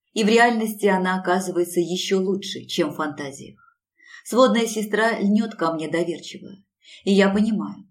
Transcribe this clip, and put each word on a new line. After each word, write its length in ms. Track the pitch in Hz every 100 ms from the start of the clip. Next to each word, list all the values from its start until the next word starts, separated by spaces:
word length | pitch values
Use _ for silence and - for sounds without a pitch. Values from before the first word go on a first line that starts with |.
| _
И 100 | 208
в 40 | 208
реальности 580 | 233 240 226 220 - 202
она 340 | 190 185 185
оказывается 600 | 185 190 190 170 175 180
еще 420 | 165 185 - 190
лучше, 440 | 185 196 - - -
чем 260 | - 151
в 60 | 147
фантазиях. 840 | 151 143 143 - - - _ _ _ _ - - -
Сводная 420 | 226 262 226 226
сестра 500 | 220 208 208 226 214
льнет 380 | 202 214 - -
ко 180 | 165
мне 160 | 156 156
доверчиво, 640 | 165 175 156 - - - - _ _ _ -
и 80 | -
я 180 | 196 196
понимаю, 580 | 202 226 208 - - -